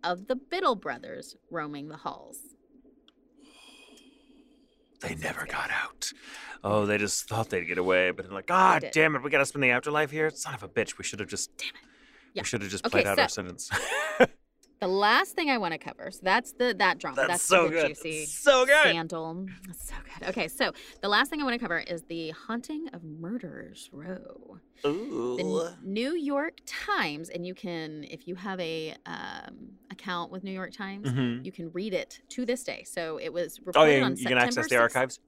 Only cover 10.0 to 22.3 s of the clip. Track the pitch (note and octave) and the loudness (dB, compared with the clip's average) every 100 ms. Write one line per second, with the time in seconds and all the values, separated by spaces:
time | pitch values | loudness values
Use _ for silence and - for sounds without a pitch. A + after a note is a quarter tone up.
10 | D3+ D3+ D#3 - - B2+ F#2+ A#2 G#2+ - | 0 0 -2 -2 -10 -10 -4 -2 -2 -2
11 | G2 G2+ F#2+ G2 - _ - - _ _ | -8 -6 -6 -6 -6 _ -10 -10 _ _
12 | - - _ - - A2+ G2 F#2+ A#3 G2+ | -20 -20 _ -8 -4 -4 -2 -4 0 2
13 | G2+ G2 C4+ - F2+ - - - - C5+ | 4 4 2 0 -8 -10 -6 -4 -2 -2
14 | D#5 D#5 - - _ _ _ _ F#3+ F#3+ | -2 2 2 2 _ _ _ _ -2 2
15 | G#3 A#3+ F#4+ - D#4 B3+ F#3 E3 - - | 4 4 2 -2 -2 0 -2 -6 -10 -12
16 | - - F#3+ G#3 B3 - B3 F#3+ G3 E3+ | -14 -6 0 0 0 -2 -2 2 2 2
17 | D#3 C3+ C3+ F3 - F3+ E3 D#3+ D3 D3+ | -2 0 0 2 6 6 6 2 0 -2
18 | E3 D#3 D3+ - - C4 B3+ D4 C#4+ E3+ | -8 -6 -6 2 6 8 8 8 8 4
19 | E3 E3 D#3+ E3 F#3+ F#3 F#3+ F3 - - | -2 -6 -6 -8 -10 -12 -16 -14 -12 -12
20 | - - - F#3+ D#3+ - G#3 - - - | -12 -10 -6 -4 -4 0 0 -2 -16 -8
21 | G3 G#3 C4+ D4+ C#4 A#3+ A3+ E3 - E3+ | 2 4 2 0 -2 -2 -2 -4 -2 -8
22 | - E3 D#3+ | -6 -8 -8